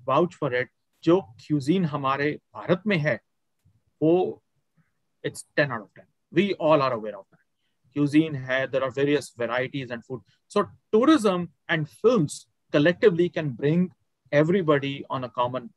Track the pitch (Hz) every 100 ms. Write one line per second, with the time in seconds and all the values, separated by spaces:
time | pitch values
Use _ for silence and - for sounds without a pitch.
0 | - 139 175 - 143 123 127 _ _ _
1 | 165 185 - - - 147 131 190 160 143
2 | 135 139 147 147 _ 107 104 180 208 180
3 | 147 110 _ _ _ _ _ _ _ -
4 | 156 180 110 - _ _ _ _ _ _
5 | _ _ - - - - 143 117 98 -
6 | - _ _ 165 202 - 156 151 131 113
7 | 107 101 - _ _ _ _ _ _ 143
8 | 143 151 160 135 127 131 131 131 131 135
9 | 143 147 - - 117 123 131 139 123 117
10 | - 127 - _ _ 208 190 - _ 220
11 | 277 302 208 180 175 _ - 165 147 _
12 | 220 233 147 - - _ _ 147 160 175
13 | 208 170 175 175 151 110 143 175 180 -
14 | _ _ _ 147 156 196 156 143 139 139
15 | - 135 123 127 123 127 120